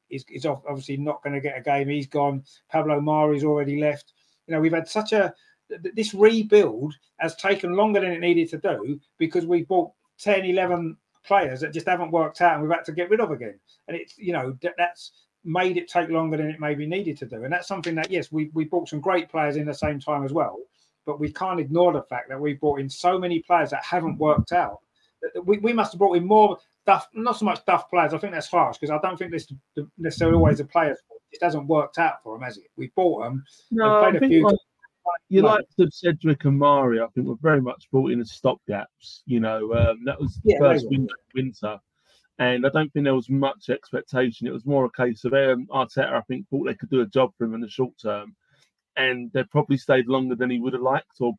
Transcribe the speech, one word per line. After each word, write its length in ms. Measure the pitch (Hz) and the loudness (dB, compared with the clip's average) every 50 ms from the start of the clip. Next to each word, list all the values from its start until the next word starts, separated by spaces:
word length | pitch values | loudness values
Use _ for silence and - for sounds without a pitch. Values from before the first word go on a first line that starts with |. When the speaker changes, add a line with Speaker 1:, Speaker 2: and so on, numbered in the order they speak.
| _ _ | _ _
Speaker 1:
is, 120 | 139 135 - _ | -14 -14 -12 _
is 160 | - 139 160 | -12 -6 -6
ob-, 160 | 151 135 131 - 147 | -6 -6 -6 -8 -10
obviously 280 | 139 135 131 - 139 | -10 -10 -8 -8 -8
not 260 | 139 147 151 143 - - | -6 -4 -6 -6 -6 -6
gonna 180 | 147 139 139 | -6 -6 -6
get 160 | 131 143 135 | -6 -6 -8
a 40 | 131 | -6
game. 280 | 117 147 143 143 139 139 | -2 -2 0 0 0 -2
He's 160 | 147 147 135 | -4 -4 -6
gone. 380 | - - 147 143 143 139 135 139 _ _ _ _ _ | -4 -2 -2 0 0 -2 -4 -8 _ _ _ _ _
Pablo 320 | - 160 151 156 147 147 | -4 -2 0 0 0 0
Mari's 420 | 147 151 151 151 151 151 147 139 151 | 0 0 2 2 2 2 2 2 0
already 360 | 151 147 147 143 143 143 147 | 0 0 0 0 -2 -2 -2
left. 320 | 151 151 143 - - _ _ _ _ _ _ _ _ | 0 -2 -2 -4 -8 _ _ _ _ _ _ _ _
You 80 | - 165 | -6 -2
know, 80 | 156 | 0
we've 120 | 160 165 170 | 0 0 0
had 140 | 165 165 | -2 -4
such 240 | - - 214 214 - | -4 -4 -6 -2 0
a, 220 | 220 208 190 170 - _ _ _ _ _ _ - | 2 2 2 0 -4 _ _ _ _ _ _ -16
th-, 120 | 180 175 | -14 -12
th-, 140 | 165 180 214 | -12 -8 -6
this 180 | 226 208 - 196 | -4 -6 -4 2
rebuild 800 | 190 208 220 233 226 214 214 208 208 180 131 - 120 143 151 147 - _ _ _ | 4 6 6 6 4 2 4 6 6 6 4 0 -4 -6 -8 -8 -12 _ _ _
has 180 | - 165 160 - | -6 -6 -6 -4
taken 380 | - - 196 202 - 190 175 175 | -4 -2 -2 0 0 -2 -2 0
longer 260 | 196 214 214 202 196 | 2 2 2 2 0
than 120 | 185 180 | 0 -2
it 80 | 175 165 | -2 0
needed 300 | 175 175 170 170 160 - | 0 2 2 2 2 0
to 100 | 160 143 | -4 -4
do 400 | - 185 143 104 107 135 147 139 - _ _ | -4 -4 -4 -4 -4 -6 -8 -8 -12 _ _
because 300 | - 165 160 - 175 165 | -4 -4 -2 -2 -2 0
we 160 | 170 175 170 143 | 0 0 0 0
bought 280 | - 185 175 165 - - _ _ _ _ - | 0 0 0 0 -2 -6 _ _ _ _ -6
ten, 260 | - 208 196 190 190 | -2 0 0 0 0
eleven 520 | 180 180 190 180 175 175 170 165 160 160 - _ _ _ _ _ | 0 0 0 0 0 0 -2 -4 -6 -8 -12 _ _ _ _ _
players 380 | - 202 196 165 135 131 131 | 0 2 2 2 0 -2 -6
that 120 | 160 151 151 | -8 -6 -6
just 140 | 160 - | -6 -2
haven't 240 | 190 180 170 170 156 | -2 -2 -2 -2 0
worked 300 | 165 165 156 156 - - | 0 0 0 -2 0 2
out 120 | 175 170 156 | 2 2 4
and 80 | 147 | 2
we've 100 | 156 156 | 0 -2
had 120 | 170 165 - | -2 -2 -4
to 60 | 170 | -6
get 180 | 151 175 175 180 | -6 -6 -2 0
rid 120 | 214 226 | 0 0
of 100 | 220 160 | 0 -2
again. 260 | 147 117 117 104 98 _ _ _ _ _ _ | -4 -8 -10 -12 -14 _ _ _ _ _ _
And 100 | - 165 | -12 -10
it's, 180 | 165 - - - - | -10 -12 -14 -18 -10
you 140 | 208 175 170 | -6 -4 -4
know, 180 | 139 127 131 131 131 | -4 -4 -6 -8 -8
th-, 120 | 170 175 175 | -8 -6 -4
that's 360 | 175 175 175 175 - - - _ _ _ _ _ _ - | -2 -4 -4 -4 -8 -18 -20 _ _ _ _ _ _ -10
made 300 | 160 160 180 180 185 175 | -4 -2 0 0 0 0
it 140 | 175 170 - | -2 -4 -2
take 180 | - 175 165 160 | -2 -2 0 0
longer 280 | 165 160 165 156 156 | 0 -2 -2 -2 -2
than 120 | 151 151 151 | -4 -4 -6
it 100 | 156 160 | -6 -6
maybe 260 | 151 151 147 143 151 | -6 -4 -4 -4 -6
needed 320 | 156 175 196 196 165 139 | -6 -6 -6 -6 -6 -8
to 80 | - 127 | -8 -12
do. 180 | 110 123 110 120 | -12 -12 -10 -6
And 80 | 135 | -6
that's 160 | 175 175 175 | -6 -6 -6
something 280 | - 196 185 156 175 165 | -6 -8 -8 -6 -4 -4
that, 140 | 160 156 165 | -4 -4 -2
yes, 220 | 185 165 135 - | -4 -4 -4 -4
we, 180 | 156 156 151 151 156 | -4 -6 -6 -4 -4
we 100 | 160 156 | -6 -4
bought 220 | 156 180 175 170 | -2 -2 -4 -4
some 140 | - 156 147 | -4 -8 -4
great 280 | 131 190 185 175 170 - | -2 0 0 0 -2 -4
players 280 | - 160 151 147 139 | -4 -2 -2 -2 -2
in 80 | 151 147 | -4 -4
the 80 | 151 143 | -6 -6
same 260 | - 156 151 147 139 | -4 -4 -4 -4 -6
time 240 | - 151 151 143 139 | -6 -4 -4 -4 -4
as 80 | 135 | -2
well, 260 | 147 165 135 101 95 113 - - _ _ _ _ _ _ _ | -2 -2 -2 -4 -6 -10 -16 -20 _ _ _ _ _ _ _
but 140 | 151 143 147 | -8 -6 -6
we 120 | 151 147 - | -6 -8 -6
can't 260 | - 190 185 180 170 | -6 -6 -4 -4 -4
ignore 320 | 143 135 156 170 180 175 | -4 -2 2 2 4 4
the 100 | 156 143 - | 2 0 -4
fact 260 | - 131 120 - - | -6 -8 -10 -8 -10
that 100 | 135 139 | -8 -6
we 140 | 147 147 139 | -6 -6 -4
brought 260 | 139 156 147 143 139 | -2 -2 -2 -2 -2
in 100 | 135 135 | -4 -8
so 300 | - - - 180 190 185 | -6 -2 0 0 0 0
many 200 | 180 175 170 165 | -2 -2 -4 -4
players 300 | - - 175 165 147 - | 0 0 2 2 2 0
that 120 | 143 127 - | -4 -8 -6
haven't 340 | - 175 180 165 156 135 | -4 -4 -2 -2 -4 -2
worked 360 | 131 156 151 151 - - - 170 | 0 2 2 2 2 0 0 0
out. 260 | 175 151 104 104 - _ _ _ _ _ _ _ _ | 0 0 -2 -6 -12 _ _ _ _ _ _ _ _
Th-, 120 | 156 160 - | -10 -8 -8
th-, 120 | 175 180 | -2 0
we, 120 | 185 208 202 | 0 0 2
we 140 | 202 233 233 | 0 0 0
must 180 | 226 - - - | 0 -2 -2 0
have 60 | 170 | 0
brought 160 | 202 190 175 | 2 2 2
in 100 | 175 175 | 2 2
more 320 | 190 214 214 214 196 175 - _ _ _ _ _ | 4 6 6 6 6 4 -2 _ _ _ _ _
duff, 220 | 202 190 180 - - - | 2 2 2 0 -4 -10
not 240 | 220 226 247 220 | -6 -4 -4 -2
so 60 | - 214 | 0 -2
much 200 | 190 170 - - | -2 -2 -2 0
duff 240 | 196 180 - - - | 0 0 0 0 0
players. 240 | 180 175 156 147 165 | 2 2 2 2 0
I 40 | 151 | -4
think 120 | 202 190 170 | -6 -6 -8
that's 140 | 156 - | -8 -6
harsh 300 | - 180 170 143 120 - | 0 2 2 2 2 0
'cause 120 | - 151 147 | -4 -6 -4
I 100 | 151 151 | -2 -2
don't 180 | 185 185 180 | -2 -4 -4
think 140 | 170 185 170 | -6 -8 -8
this 160 | 165 147 - - 139 135 _ _ _ | -8 -8 -10 -10 -16 -20 _ _ _
the, 140 | 156 147 - _ | -12 -12 -12 _
necessarily 380 | - 165 156 - - 165 165 170 | -8 -6 -6 -2 0 2 4 6
always 220 | 165 165 151 151 - | 6 6 6 4 2
the 60 | 143 | 0
players' 340 | - - 170 160 147 123 - _ | -2 0 0 2 2 0 -4 _
fault. 140 | _ - - _ _ | _ -20 -20 _ _
It 100 | - - 180 | -6 -2 -2
hasn't 240 | 170 151 147 139 | 0 0 -2 0
worked 300 | 151 160 151 143 - - | 2 2 2 0 0 0
out 240 | 165 165 156 - - - | 0 0 0 0 -4 -10
for 120 | 110 110 | -14 -12
'em, 60 | 117 127 | -10 -10
has 140 | 123 107 | -12 -12
it? 100 | 98 - _ _ | -14 -18 _ _
We 100 | 131 131 - - | -12 -12 -6 -2
bought 300 | 185 180 170 - 110 117 | 0 2 2 0 0 -4
'em. 180 | 120 131 135 139 _ _ _ _ _ | -6 -6 -8 -8 _ _ _ _ _
Speaker 2:
No, 180 | 226 226 214 214 | 0 2 4 6
Speaker 1:
They've 100 | 214 208 | 6 6
played 140 | 208 - 202 | 6 6 4
Speaker 2:
I 40 | |
Speaker 1:
a 20 | - | 4
Speaker 2:
think, 120 | 269 269 | 4 6
Speaker 1:
few 120 | 165 160 214 | 6 6 6
Speaker 2:
like, 80 | 208 | 6
Speaker 1:
times. 80 | 196 - - _ _ _ _ _ _ _ - 175 175 - _ | 4 2 0 _ _ _ _ _ _ _ -6 -6 -6 -6 _
Speaker 2:
you 140 | - 190 190 | 2 4 6
likes 320 | 208 214 214 208 - - _ - | 6 6 6 4 0 0 _ 2
of 140 | 175 151 - | 2 2 2
Cedric 520 | - 180 170 156 - - 160 147 - - | 0 0 0 0 2 2 0 2 2 2
and 120 | 139 139 | 2 2
Mari, 440 | 139 143 143 143 139 131 123 113 113 | 4 4 4 6 4 4 2 2 0
I 60 | 117 | 0
think, 200 | 117 - 127 123 | -2 -4 -4 -4
were 80 | 135 117 113 | -4 -4 0
very 180 | 147 160 151 139 | 2 2 4 4
much 280 | 127 120 - - _ _ | 2 -2 -6 -10 _ _
bought 200 | 139 135 135 127 | 0 2 2 2
in 100 | 120 120 | 0 -2
as 100 | 113 110 | -4 -6
stopgaps. 920 | - - - 127 - - _ - 104 98 107 - _ _ - - - - _ | -6 -2 0 0 0 -2 _ -6 -6 -6 -8 -10 _ _ -20 -20 -20 -16 _
You 160 | - 123 117 | -2 0 0
know, 320 | 113 110 110 110 107 110 117 | 0 0 -2 -4 -2 0 2
um, 320 | 117 117 113 113 117 120 | 2 2 2 2 0 -4
that 160 | 139 - - | -6 -6 -4
was 140 | 147 104 - - - | -6 -8 -8 0 2
the 60 | 214 | 2
Speaker 1:
Yeah, 80 | 180 143 | 4 6
Speaker 2:
first 260 | 147 - 165 143 120 110 | 6 4 4 4 0 0
Speaker 1:
they 80 | 139 | 0
were. 40 | 135 | -2
Speaker 2:
win-, 80 | 127 - - - _ _ - | -2 -2 -6 -12 _ _ -6
winter. 440 | 131 131 131 107 - 104 107 107 98 _ _ _ _ _ _ _ _ _ _ _ - | -6 -4 -4 -6 -8 -8 -8 -8 -10 _ _ _ _ _ _ _ _ _ _ _ -2
And 260 | 127 123 123 123 127 | 0 0 2 2 2
I 40 | 139 | 2
don't 220 | 139 156 156 143 | 2 0 0 0
think 120 | - 147 143 | -2 0 0
there 100 | 139 135 | 2 2
was 140 | 131 117 127 | 0 0 0
much 400 | 135 139 139 143 - - - - | 0 0 0 0 -2 -4 -6 -6
expectation. 800 | 131 - - _ 127 120 - - 131 127 131 120 113 - 113 | -6 -6 -6 _ -8 -8 -6 -4 -2 0 0 0 -2 -4 -8
It 60 | 127 127 | -8 -8
was 120 | 120 117 | -6 -2
more 200 | 139 143 135 127 | 0 2 2 2
a 60 | 120 | 0
case 320 | - - 123 123 110 - - | 0 -2 -2 -2 -2 -4 -2
of, 100 | 117 135 | 0 2
um, 340 | 139 139 131 127 123 123 - | 4 4 4 2 0 -2 -4
Arteta, 420 | 139 135 127 - - 139 127 131 127 | -4 -4 -4 -2 -2 -2 -2 -2 -2
I 80 | 120 | -4
think, 260 | - - 127 - - - | -4 -4 -8 -8 -6 -6
thought 160 | 135 143 - | -4 -4 -4
they 80 | 131 120 | -4 -6
could 160 | - 117 - | -8 -6 -2
do 120 | 135 127 | 0 0
a 40 | 117 | 0
job 260 | 101 - 135 127 - - | 2 2 2 0 0 0
for 80 | - 117 | -4 -6
him 80 | 113 113 | -6 -6
in 80 | 113 | -6
the 80 | 117 107 | -10 -8
short 240 | - - 127 120 - _ | -6 -4 -6 -6 -6 _
term. 340 | - 104 104 104 104 107 - _ _ _ _ _ _ _ _ _ _ _ _ | -6 -6 -6 -6 -8 -14 -20 _ _ _ _ _ _ _ _ _ _ _ _
And 360 | - 131 131 127 123 120 117 - | -4 -2 -2 -2 -4 -6 -4 -4
they 100 | 131 123 | -4 -4
probably 340 | - - 147 139 - 139 | 0 0 0 0 0 -2
stayed 300 | 131 - - 135 131 117 | -2 2 2 2 2 2
longer 280 | 120 135 131 131 127 123 | 2 0 -2 -2 -2 -2
than 140 | 113 127 127 | -2 -2 -2
he 100 | 123 120 | -2 -2
would 140 | 120 127 127 | -2 -4 -4
have 80 | 123 | -2
liked 360 | 123 131 139 - - _ _ - | 0 0 -2 -2 -4 _ _ -4
or 140 | 123 120 104 | -4 -4 -4